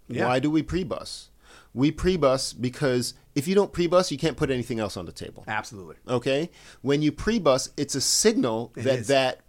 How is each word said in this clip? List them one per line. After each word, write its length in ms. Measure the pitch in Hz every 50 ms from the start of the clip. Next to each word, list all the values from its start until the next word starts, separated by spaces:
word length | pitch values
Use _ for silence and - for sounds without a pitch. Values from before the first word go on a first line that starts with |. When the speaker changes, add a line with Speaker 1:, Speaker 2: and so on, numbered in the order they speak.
| _
Speaker 1:
Yeah. 200 | - 120 127 185
Speaker 2:
Why 120 | - 123 131
do 120 | 131 151
we 120 | 156 160 147
pre-bus? 680 | - 160 180 185 - - - - - - - - - _ _ _ - - - - _ -
We 180 | 117 135 156
pre-bus 640 | 151 - 170 185 185 170 147 131 131 127 - - -
because 640 | - 120 127 123 - 151 135 123 123 120 - - - _ _ -
if 140 | 147 135 175
you 80 | 190
don't 160 | 202 196 - -
pre-bus, 400 | 175 175 165 175 180 180 - 156
you 60 | 131
can't 180 | - 160 127
put 120 | - 156 135
anything 280 | 135 123 117 - 120 113
else 180 | 110 95 -
on 100 | 98 87
the 60 | 82 -
table. 300 | - - - - - 90 117
Speaker 1:
Absolutely. 480 | 107 107 107 - 110 98 90 80 76 - _
Speaker 2:
Okay? 440 | - 123 120 117 135 135 143 165 175 - - - - - - -
When 200 | 127 139 147 151
you 80 | 151
pre-bus, 600 | 147 - - 214 226 233 165 151 131 135 - - -
it's 200 | - 143 139 -
a 40 | 135
signal 720 | - - - - - 214 233 - 240 123 110 113 120 - -
Speaker 1:
It 80 | - 107
Speaker 2:
that 140 | 131 131 127
Speaker 1:
is. 60 | 101 113
Speaker 2:
that 320 | 139 135 131 127 - - _